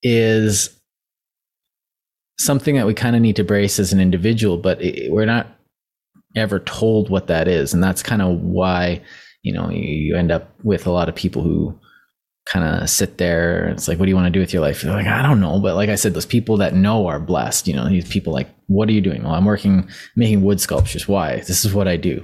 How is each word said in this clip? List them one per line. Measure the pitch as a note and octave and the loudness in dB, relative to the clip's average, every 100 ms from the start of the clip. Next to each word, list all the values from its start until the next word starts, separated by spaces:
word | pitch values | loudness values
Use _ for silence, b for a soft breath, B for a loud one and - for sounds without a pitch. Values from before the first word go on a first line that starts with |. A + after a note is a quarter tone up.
is | B2+ A#2 A2+ A2 G#2+ G#2 - _ _ _ _ _ _ _ _ _ _ _ _ _ _ _ _ - | 2 2 4 4 2 0 -4 _ _ _ _ _ _ _ _ _ _ _ _ _ _ _ _ -6
something | - C#3+ - C#3 | 0 0 2 0
that | G#2+ | 0
we | |
kinda | G#2+ B2 A#2 | 0 0 4
need | A2+ G2+ | 4 2
to | |
brace | F#2+ G#2 G2+ - | 2 2 2 0
as | F#2+ | 0
an | F#2+ | 4
individual, | F#2 F#2 G2 A#2 G#2+ F2 | 4 2 0 2 0 0
but | F#2 F2+ | 0 -2
it, | F2 - A#1 | -2 -6 -4
we're | E2+ A2 | 0 0
not | A#2 - _ _ _ _ _ _ _ _ - | 0 -4 _ _ _ _ _ _ _ _ -4
ever | G#2+ F#2+ | -2 -2
told | - - A2 A2 F#2+ | -6 -2 2 2 2
what | F#2 - | -2 0
that | E2 D#2+ | 0 2
is. | A#2+ C#3 | 0 0
And | - | 0
that's | F#2 F#2 | 0 -2
kinda | - A2 F#2+ | -2 0 0
why, | F2 F2 F2+ F#2 F2+ F2+ F2 B B B B | 0 -2 -2 0 0 -2 -4 B B B B
you | - | -8
know, | F2 E2+ | -4 -4
you, | E2 | -4
you | - D#2 D2+ E2 | -4 -4 -2 0
end | F2 | 0
up | E2 - _ | -2 -4 _
with | A2 F#2 - | -2 -2 0
a | |
lot | F2 E2+ | -2 -2
of | E2+ | -4
people | F#2 - | -4 -2
who | E2 D#2+ E2 E2 b b b b _ _ - | -2 0 -2 -6 b b b b _ _ -6
kinda | F#2 E2 E2+ E2+ | -2 -2 -2 -2
sit | - G2 - | -2 -2 -2
there | F2+ E2+ E2+ E2+ E2 | 0 2 0 0 -2
and | |
it's | - - | -4 -4
like, | E2 | 0
"What | F#2+ | 2
do | |
you | F#2 | 4
wanna | F2+ | 2
do | F2+ | 2
with | F2+ | 0
your | F2+ | 0
life?" | D2+ D2 | 0 -2
They're | D2+ | -4
like, | G2+ G2+ | -2 0
"I | G#2+ | 0
don't | C3+ C3 | 2 2
know." | F2+ F2 | 2 0
But | G2+ E2+ | 0 0
like | G#2 | 0
I | G2+ | 0
said, | - | -2
those | E2 - | -2 -2
people | A#2+ A2+ G#2+ | -2 2 0
that | F#2+ | 2
know | F2+ G2 A2 F#2 | 2 2 2 0
are | D2 | -2
blessed, | D#2+ E2+ - - - | -2 -2 -2 -4 -2
you | C#2 | -2
know, | B1+ | 0
these | F#2 E2+ | 0 0
people | G2+ - | -4 -4
like, | C#2+ C2+ _ - | -4 -6 _ -2
"What | G2 A2 | 0 2
are | |
you | G#2+ | 2
doing?" | F#2+ D#2 | 0 -2
"Well, | A1+ | -2
I'm | D#2+ G2 | 0 2
working, | G3+ - - F#2 B B - | 2 2 2 0 B B -2
making | A#2 G#2 | 2 2
wood | G2 G2 | 2 0
sculptures." | - D2+ - - - | 0 0 0 -2 -2
"Why?" | G2 D#2+ - - | -2 0 -4 -4
"This | F#2 A2 | -2 0
is | |
what | G2 F#2+ | 0 0
I | F2 | 0
do." | F2+ C#2 | -2 -4